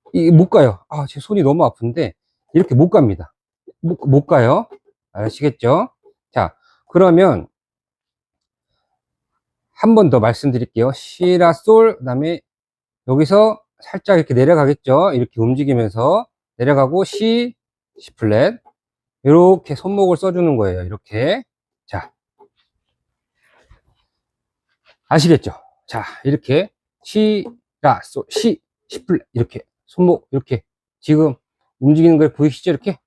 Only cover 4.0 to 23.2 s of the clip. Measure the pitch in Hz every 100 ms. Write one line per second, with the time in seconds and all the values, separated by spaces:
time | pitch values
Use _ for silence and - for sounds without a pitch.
4 | - 139 147 151 117 165 233 - _ _
5 | _ 92 110 - 143 - 120 160 247 _
6 | _ _ _ - 170 - _ _ _ 175
7 | 185 170 185 101 78 _ _ _ _ _
8 | _ _ _ _ _ _ _ _ _ _
9 | _ _ _ _ _ _ _ - 214 220
10 | 180 123 110 117 143 123 120 113 123 131
11 | - - 180 180 175 160 - 220 226 -
12 | 127 123 156 170 _ _ _ _ _ _
13 | - 135 151 202 220 214 _ _ - 190
14 | - 180 147 123 135 170 139 143 - 135
15 | 190 131 123 113 113 131 143 123 110 107
16 | 131 202 240 _ _ - 127 139 135 175
17 | 190 208 220 233 240 - _ _ _ _
18 | - - 107 107 165 240 _ _ _ _
19 | _ _ 139 160 180 180 - 143 185 202
20 | 190 170 190 180 170 131 98 90 90 104
21 | _ 107 143 226 240 _ _ _ _ 92
22 | - _ _ _ _ _ _ _ _ _
23 | _ _